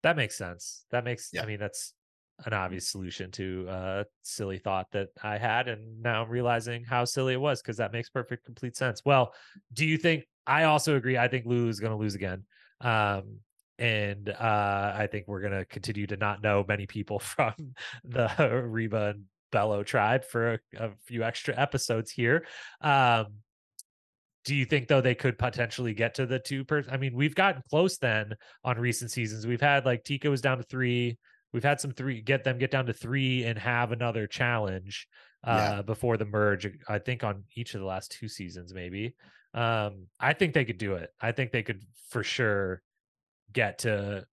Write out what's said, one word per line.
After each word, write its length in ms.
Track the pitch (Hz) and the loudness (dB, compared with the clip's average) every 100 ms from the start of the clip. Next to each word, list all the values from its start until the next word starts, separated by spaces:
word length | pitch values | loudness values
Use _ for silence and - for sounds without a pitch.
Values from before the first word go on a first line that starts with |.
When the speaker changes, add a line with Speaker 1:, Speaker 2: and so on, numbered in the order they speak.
Speaker 1:
That 140 | 160 160 | 2 2
makes 180 | 110 - | 0 -2
sense. 480 | 90 90 - - _ | -8 -8 -14 -16 _
That 140 | 120 120 | -2 -2
makes, 240 | 120 - | -6 -6
Speaker 2:
Yeah. 120 | 87 | -6
Speaker 1:
I 20 | 107 | -4
mean, 140 | 104 | -4
that's 340 | 101 - - _ _ _ _ _ - | -6 -6 -12 _ _ _ _ _ -4
an 80 | |
obvious 340 | 107 92 90 - | -2 -2 -4 -6
solution 440 | 98 92 - 95 | -6 -8 -8 -12
to 340 | - 95 92 90 | -8 -6 -6 -6
a 380 | 92 92 95 104 _ | -6 -4 -4 -6 _
silly 380 | - - 101 95 | -14 -8 -6 -4
thought 320 | - 95 92 | -2 -2 -2
that 180 | 101 98 - | -4 -4 -8
I 160 | 107 104 | -6 -2
had, 280 | 113 117 123 | 0 0 0
and 360 | 110 110 113 | -6 -10 -4
now 180 | 117 113 | 0 0
I'm 80 | 113 | 0
realizing 540 | 120 120 117 113 117 | 0 2 0 0 -8
how 200 | 120 123 123 | -2 0 2
silly 280 | - 131 | 0 0
it 80 | 127 | 2
was, 220 | 147 131 | 0 0
'cause 140 | - 107 | -4 -4
that 140 | 107 | -2
makes 180 | 117 117 | -4 -6
perfect, 340 | 131 120 120 - | -6 -6 -8 -10
complete 300 | 117 131 - | -10 -8 -2
sense. 260 | 131 113 | -2 0
Well, 300 | - 139 120 - - - _ | 4 6 6 -2 -20 -20 _
do 140 | 113 156 | -2 2
you 100 | 156 | 4
think, 300 | 170 160 - _ - | 4 2 -2 _ 0
I 200 | 139 160 | 4 6
also 320 | 151 160 143 | 6 4 2
agree, 200 | 123 127 | 4 4
I 120 | 123 | 4
think 180 | 127 117 | 2 0
Lulu's 320 | 123 117 104 | 2 2 0
gonna 180 | 113 110 | -2 0
lose 160 | 107 | -2
again. 320 | 98 95 95 101 _ _ _ | -2 -4 -4 -10 _ _ _
Um, 600 | 123 110 104 101 98 104 _ _ _ - | 2 4 4 0 -4 -18 _ _ _ -2
and, 500 | 120 107 101 101 101 | 0 2 0 -4 -6
uh, 640 | - 113 104 101 98 101 101 | -2 2 4 2 2 0 -2
I 120 | 107 | -2
think 160 | 104 98 | -4 -6
we're 140 | 101 | -6
gonna 240 | 101 98 90 | -4 -4 -6
continue 420 | - 98 104 101 | -10 -8 -6 -4
to 100 | 101 | 0
not 240 | 104 104 | 0 0
know 240 | 104 101 98 | 2 2 2
many 200 | 104 98 | -2 -2
people 320 | 107 101 101 | -8 -6 -6
<laughs> 140 | - - | -6 0
from 180 | 120 110 143 127 - 120 | 0 0 -14 -14 -14 -14
the 260 | 123 123 113 - 139 117 120 | -4 0 0 4 2 2 0
Reba 440 | 110 110 110 104 101 | -2 0 0 0 -4
and 100 | 98 _ _ | -12 _ _
Belo 340 | 113 107 104 101 | 0 2 0 0
tribe 400 | 123 107 127 127 | 2 4 4 2
for 280 | 120 117 | 0 0
a, 60 | 110 _ 98 | -2 _ -8
a 120 | 113 101 - | -8 -8 -10
few 180 | 120 | -4
extra 320 | 113 - - 123 | -2 -2 -4 2
episodes 540 | 143 135 - 113 110 | 2 2 0 -2 -2
here. 340 | - 117 156 165 - - - | 0 2 2 0 -16 -16 -4
Um, 440 | 151 139 123 117 107 104 _ _ _ - - _ _ _ _ _ - | 4 6 6 4 0 -10 _ _ _ -20 -20 _ _ _ _ _ -2
do 100 | 139 | 0
you 100 | 123 | 4
think, 220 | 143 123 | 2 6
though, 140 | 143 | 6
they 140 | 127 123 | 6 4
could 220 | 131 113 | 0 2
potentially 560 | 127 117 117 - 120 | -2 0 -2 -2 -4
get 220 | 107 117 - | 0 0 0
to 100 | 127 | -2
the 140 | 127 | -2
two 240 | - 135 | -2 -6
per-, 220 | 135 151 139 | 0 -2 0
I 60 | 131 | -4
mean, 160 | 135 | -2
we've 220 | 123 151 165 | 0 0 4
gotten 260 | 196 143 - | 2 2 0
close 280 | 151 185 - | 2 2 2
then 360 | 127 110 107 110 - - | 0 2 -2 -10 -14 -8
on 160 | 123 117 | -4 0
recent 320 | 123 113 120 | 0 -2 -4
seasons. 340 | - 110 110 110 | -4 -4 -4 -4
We've 140 | 120 | 2
had, 240 | 143 139 131 | 4 4 2
like, 180 | 120 - | 0 -2
Tika 240 | 139 147 | -2 0
was 120 | 135 | 2
down 160 | 135 127 | 2 0
to 60 | |
three. 540 | 120 127 123 123 120 120 _ _ _ | -2 0 2 2 0 -4 _ _ _
We've 120 | 120 | 0
had 180 | 139 143 | 2 2
some 100 | 139 | -2
three, 300 | 123 135 117 | -4 -4 -4
get 220 | 110 135 135 | 0 2 2
them 120 | 120 | 0
get 140 | 131 | 0
down 140 | 135 123 | 0 0
to 80 | |
three 500 | 107 113 135 131 127 | -4 -2 0 2 2
and 160 | 117 113 | 0 -2
have 320 | 120 120 120 | 0 2 0
another 340 | 117 120 110 104 | 0 -2 -2 -4
challenge, 840 | - 123 117 104 95 92 - - - - _ | 0 2 2 0 -4 -8 -14 -14 -20 -20 _
uh, 280 | - 110 104 101 | 0 4 4 0
Speaker 2:
Yeah. 60 | |
Speaker 1:
before 340 | 101 107 123 113 | -4 -2 0 0
the 80 | 104 | 0
merge, 420 | 104 104 98 101 - - | 2 4 2 -2 -8 -4
I 120 | 104 | -4
think 240 | - 120 110 | -2 -4 -4
on 180 | 101 95 - | -4 -10 -12
each 180 | 117 | -8
of 80 | 107 | -6
the 40 | 95 | -6
last 240 | 95 - | -6 -8
two 160 | - 110 | -12 -12
seasons, 440 | - 90 87 87 | -10 -12 -12 -14
maybe. 420 | 95 90 95 117 - - - _ | -12 -8 -6 -6 -8 -20 -20 _
Um, 540 | - 117 113 104 98 92 _ | -2 0 2 -2 -6 -20 _
I 120 | 127 | 0
think 200 | 156 180 | 4 2
they 120 | 147 117 | 2 0
could 120 | 92 | -2
do 160 | 104 92 | -2 -2
it. 140 | 82 _ | -6 _
I 100 | 113 | -4
think 180 | 117 127 | -2 -2
they 120 | 120 | -2
could 180 | 107 104 - - - | -4 -8 -10 -20 -8
for 140 | 117 | -4
sure 580 | 101 - 113 101 95 92 _ _ _ _ _ _ _ | -4 0 2 2 0 -4 _ _ _ _ _ _ _
get 280 | 110 113 - | 0 0 0
to 460 | 120 104 101 101 95 | 0 0 -2 -6 -8